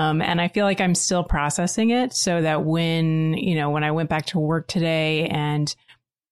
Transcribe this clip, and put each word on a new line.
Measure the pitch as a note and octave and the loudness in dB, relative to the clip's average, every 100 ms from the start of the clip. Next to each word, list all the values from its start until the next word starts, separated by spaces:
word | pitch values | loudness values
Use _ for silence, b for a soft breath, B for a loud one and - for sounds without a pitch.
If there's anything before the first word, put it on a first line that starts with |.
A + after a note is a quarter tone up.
| D#3 | 0
Um, | D#3 | 0
and | - E3+ | 0 0
I | F3 | 0
feel | - | 0
like | G3+ G3 | 0 2
I'm | F#3 | 2
still | F3 - F3+ | 0 0 -2
processing | E3+ D#3+ D3 D3 F3 F#3 A3+ | 0 0 0 0 -2 0 2
it, | A#3+ B3+ | 2 0
so | - - E3+ | -2 0 0
that | D#3+ D#3 | 2 0
when, | D3+ E3 E3 E3 D#3+ D#3+ D#3+ | 0 0 0 2 2 2 0
you | D#3+ - | 0 0
know, | D#3+ D3 | 0 0
when | D3 | 0
I | D3+ | 0
went | D#3 D#3+ | 0 0
back | D#3 D#3 | -2 -2
to | E3+ | -2
work | D3+ D#3+ - | 0 0 -2
today | F#3 E3 D#3+ D#3 D#3 D#3+ | -2 0 0 0 0 -2
and | D#3 D3 D3+ D3 - b b _ _ _ | -2 0 0 -2 -6 b b _ _ _